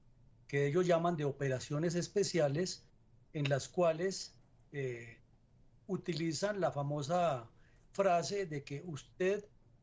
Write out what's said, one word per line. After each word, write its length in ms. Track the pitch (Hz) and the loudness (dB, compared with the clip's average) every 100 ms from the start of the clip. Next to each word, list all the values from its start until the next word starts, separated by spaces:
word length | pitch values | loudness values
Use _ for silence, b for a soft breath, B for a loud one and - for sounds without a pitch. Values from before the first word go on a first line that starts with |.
| - - - - - | -20 -20 -20 -20 -4
que 180 | 143 143 | 0 2
ellos 220 | 160 175 | 2 4
llaman 280 | 165 170 165 | 4 4 0
de 100 | 143 | -2
operaciones 680 | 131 139 127 - 147 170 | -2 -2 -2 -2 -2 0
especiales, 920 | 175 - 208 196 170 147 143 185 - - _ _ - - | 0 0 0 2 2 2 2 -2 -6 -14 _ _ -20 -10
en 140 | 156 143 | -4 0
las 200 | 139 - | 0 0
cuales, 680 | - 170 160 185 190 - - - - - | 2 2 2 -2 -4 -10 -16 -20 -20 -12
eh, 500 | 147 131 120 117 - - - _ - - - - | -6 -6 -6 -12 -20 -20 -20 _ -20 -20 -20 -6
utilizan 720 | 185 - 151 165 151 202 202 | -4 -2 -2 -2 0 -2 0
la 120 | 160 | 0
famosa 760 | 139 139 147 139 180 170 131 117 b b b b | 0 -2 -2 0 2 2 0 -6 b b b b
frase 560 | - 190 170 139 202 190 | 0 4 4 2 -4 -4
de 160 | 147 | -6
que 180 | - 143 175 | -6 -8 -8
usted 580 | 143 - - 185 202 - - - - | -10 -12 -2 0 0 -4 -18 -20 -8